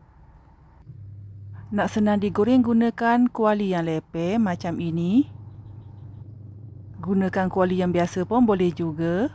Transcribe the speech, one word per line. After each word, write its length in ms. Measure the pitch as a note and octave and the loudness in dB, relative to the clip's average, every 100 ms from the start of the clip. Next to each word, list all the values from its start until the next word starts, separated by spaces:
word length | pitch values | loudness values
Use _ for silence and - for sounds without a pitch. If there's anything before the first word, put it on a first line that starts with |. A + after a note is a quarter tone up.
| - - - - - - - - - - - - - - - - - | -20 -20 -20 -20 -20 -20 -20 -20 -20 -18 -18 -16 -16 -16 -16 -16 -6
Nak 160 | G#3 F3+ | -2 0
senang 320 | A3 G#3 G#3 | 2 2 2
digoreng, 440 | G3+ G#3 G#3+ B3+ | 2 2 4 4
gunakan 640 | A#3 A3+ A#3 - A#3 A#3+ B3 | 6 4 2 2 2 4 4
kuali 480 | - G#3+ G#3 G3 F3+ | 4 2 2 2 0
yang 80 | E3 | 0
lepeh 520 | D#3+ - E3 F3 A3+ | -2 -4 -4 0 0
macam 400 | G3+ F3 F3 - | 0 -2 -4 -4
ini. 480 | E3+ E3 E3+ A#3 D4 - - - - - - - - - - - - - - - - - | -4 -2 2 2 2 -4 -18 -18 -18 -18 -18 -18 -18 -18 -18 -18 -18 -18 -18 -18 -18 -10
Gunakan 480 | E3+ G3 F#3+ F#3+ F#3 | -2 0 0 0 0
kuali 280 | F#3+ F#3 F#3 | 2 2 2
yang 120 | F3+ | 2
biasa 320 | F3 E3+ F#3 | 2 0 -2
pun 200 | F3 A#3 A#3 | 0 4 4
boleh 240 | G3 F3+ | 4 2
juga. 560 | E3 E3 D3+ E3 F3+ C#4 | 0 -4 -2 -2 0 -2